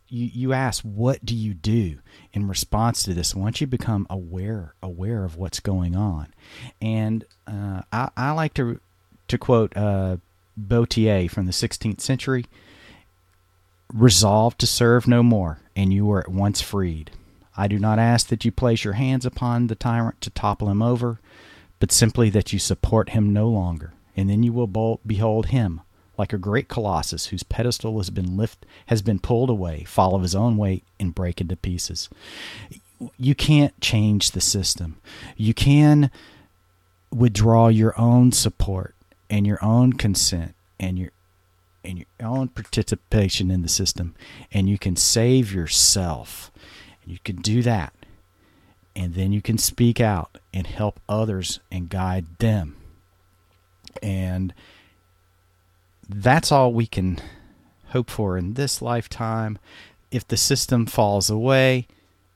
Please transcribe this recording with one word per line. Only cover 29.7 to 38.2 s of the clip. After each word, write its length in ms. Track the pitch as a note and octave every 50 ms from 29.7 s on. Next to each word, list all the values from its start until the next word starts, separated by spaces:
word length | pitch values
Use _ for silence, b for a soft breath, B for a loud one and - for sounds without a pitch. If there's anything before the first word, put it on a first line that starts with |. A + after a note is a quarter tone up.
| D#2+ D2+ D#2+
fall 300 | - - - G2 F#2 F#2
of 80 | G2 F#2
his 120 | F2+ E2+
own 220 | G2 G#2+ A#2+ A2+ G#2+
weight, 260 | G#2 G2 F#2+ F2+ - _ _ -
and 140 | G2 F2+ D#2+
break 260 | - F#2 F2 F2 -
into 160 | F#2 E2+ F2+
pieces." 520 | - - G#2+ F2+ F2 - - E2+ E2+ - - B B B B B B B B B B G#2 B B - _ _ _ - - A#3 _ -
You 160 | B2 C3+ C#3+
can't 440 | - - - D3+ D3 D3 C#3+ - -
change 500 | - - - G#2+ G#2 G#2+ G#2+ G2+ - - -
the 80 | F#2 -
system. 560 | - - G2+ F#2 - - - F2+ E2 E2 - B B B B B B B
You 180 | B A2 G#2+ A#2
can 560 | - - C3+ C#3+ D3 D3+ D3 D3+ D3 D3 C3 B B B B B B B B B B _ _ _ _ _ _ _ _ _ -
withdraw 580 | - A#2+ A#2+ B2 G#2 G2+ G#2+ A2+ A2+ A2+ A2+ A#2
your 300 | A2+ A2 A2 A2 - -
own 340 | A#2 A#2+ A#2+ B2